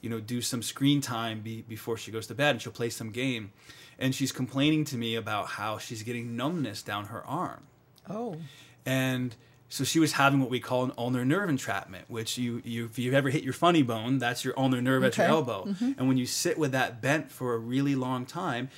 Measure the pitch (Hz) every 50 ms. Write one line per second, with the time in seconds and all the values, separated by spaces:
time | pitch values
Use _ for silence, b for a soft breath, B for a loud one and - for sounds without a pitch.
0 | - 117 117 113 107 107 123 120 117 - - 117 107 - - - 135 143 147 143
1 | 135 127 123 113 113 113 110 110 107 110 113 113 - - 113 110 - 123 113 110
2 | - - 104 110 107 - 113 113 143 147 131 107 - 113 - - 120 120 - -
3 | 113 110 104 120 131 135 123 113 104 95 - B B B B B B B B B
4 | 131 135 131 - 135 127 - - 127 - - 135 139 151 156 156 151 139 143 120
5 | 117 113 113 113 104 110 107 104 95 - - 104 101 110 107 104 - - 120 110
6 | 107 120 120 120 117 120 117 117 123 147 180 170 135 107 104 - - - 104 104
7 | 101 104 117 104 - - 131 170 170 92 62 - - - _ _ _ _ _ _
8 | - - 180 220 240 226 165 156 170 131 B B B B B B B 131 131 131
9 | 131 131 127 127 127 123 - - b b b b b b - - 135 - - 165
10 | 160 143 - 143 139 139 139 139 131 113 127 120 - - 127 127 127 127 - -
11 | 120 120 127 123 123 131 156 196 208 180 139 127 - - 98 95 - - 95 87
12 | - - 117 113 113 - - 123 123 120 117 120 - 120 117 117 117 113 107 127
13 | 120 127 131 139 135 139 127 156 151 135 127 - 165 175 175 160 135 120 117 110
14 | 107 123 135 135 123 120 123 - - 131 120 - 135 131 127 123 123 127 131 131
15 | 131 127 117 - 175 170 151 160 139 120 110 98 - 202 196 175 240 262 277 -
16 | 135 131 131 127 123 117 - - - 175 - 160 156 139 127 131 123 92 120 113
17 | 113 131 147 160 - - - - 131 123 117 113 113 120 127 135 139 143 139 131
18 | 127 127 131 123 120 - - 170 185 170 123 120 135 135 B